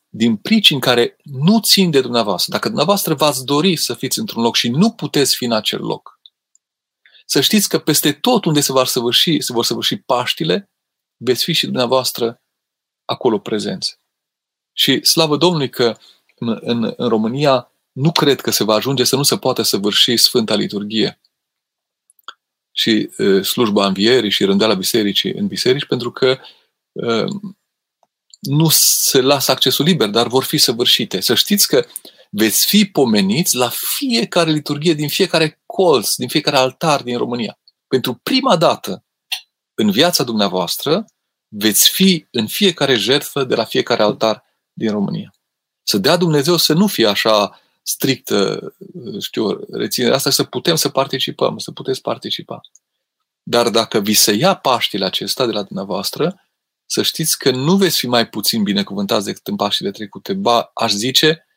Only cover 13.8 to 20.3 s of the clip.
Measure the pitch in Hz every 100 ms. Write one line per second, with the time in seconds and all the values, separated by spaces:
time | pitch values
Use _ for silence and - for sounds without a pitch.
13.8 | - - _ _ _ _ _ _ _ -
14.8 | - 180 - 165 160 147 175 165 131 -
15.8 | 120 107 _ _ _ - 117 107 - 117
16.8 | 110 - 123 110 110 131 147 131 - _
17.8 | _ - 151 - 147 127 - - 107 107
18.8 | 131 131 123 135 143 110 131 120 107 104
19.8 | 104 - - 117 -